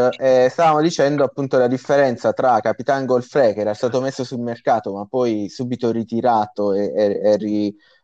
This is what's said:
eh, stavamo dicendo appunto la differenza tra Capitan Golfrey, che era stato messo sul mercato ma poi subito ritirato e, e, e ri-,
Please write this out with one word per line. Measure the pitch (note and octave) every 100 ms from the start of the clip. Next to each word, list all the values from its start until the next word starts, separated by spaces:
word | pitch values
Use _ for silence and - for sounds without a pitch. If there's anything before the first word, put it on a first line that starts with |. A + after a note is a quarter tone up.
| B2 -
eh, | C3+ B2+ B2+
stavamo | - E3 D3+
dicendo | D#3+ E3+ C#3+ D3 C3+
appunto | - C#3 C3+
la | B2
differenza | B2+ - C#3+ C3+ A#2 A2+
tra | - B2+ A2+
Capitan | A2 G#2+ B2 C3+ C3
Golfrey, | B2 A#2+ D3+ B2
che | G#2
era | G#2
stato | G#2 B2 B2+
messo | C3 C3
sul | B2 B2
mercato | A#2+ A#2 - A2+ G#2+
ma | G2 G#2
poi | C3 B2 A2 G2+
subito | - B2 A#2+ A#2+
ritirato | A2+ G#2+ A#2 B2 A2+ G#2 - G#2
e, | G2 G2+ F2
e, | G#2 G2
e | G2+ G#2
ri-, | G#2+ G#2 G#2 G#2 _ _